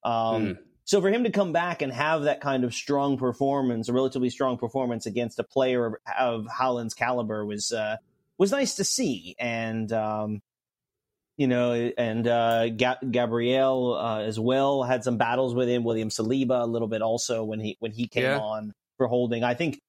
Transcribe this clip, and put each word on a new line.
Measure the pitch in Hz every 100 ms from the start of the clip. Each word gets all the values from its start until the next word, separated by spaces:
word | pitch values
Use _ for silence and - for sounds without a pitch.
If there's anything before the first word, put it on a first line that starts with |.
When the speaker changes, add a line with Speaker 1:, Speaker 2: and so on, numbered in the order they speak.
Speaker 1:
Um, | - 117 113 113 104
Speaker 2:
Hmm. | 90 - _
Speaker 1:
so | - 202
for | 190
him | 226
to | 226
come | 196 185
back | 170 175 165
and | 143
have | 123 147 160
that | 147 -
kind | 143 135
of | 123
strong | - - 143 143 131
performance, | 127 117 139 139 131 117 113
a |
relatively | 123 131 131 123
strong | - 131 120
performance | 117 135 127 117
against | 117 104 117 -
a |
player | 117 135 131 123
of, | 117 104 - 104
of | 123 117 110
Haaland's | - 131 123 113
caliber | - 120 123 110 107
was, | 104 104 -
uh, | 117 107 110 _ _ _ -
was | 196
nice | 277 269 -
to |
see. | 196 - 220 107 87 -
And, | 120 117 113 113 107
um, | 113 107 107 107 107 _ _ _ _ _ _ _ _ _ -
you | 135
know, | 123 123 120 120 -
and, | 117 113 117
uh, | 117 117 117 117
Ga-, | 113 123 127 135
Gabriel, | 120 120 117 120 131 135 131 123
uh, | 117 117 107
as | 107 110
well | 113 131 139 139
had | 123 127
some | 127 113
battles | 117 123 131 120
with | 123
him. | 123
William | 117 113 110
Saliba | - 113 135 127 127
a | 117
little | 117 113
bit | 110
also | 113 117 - 117
when | 110 107
he, | 107 -
when | 113
he | 107 120
came | -
Speaker 2:
Yeah. | 127 143
Speaker 1:
on | 107 107 107 - _ _
for | 123
Holding. | 123 120 117
I | 120
think | 123 165 -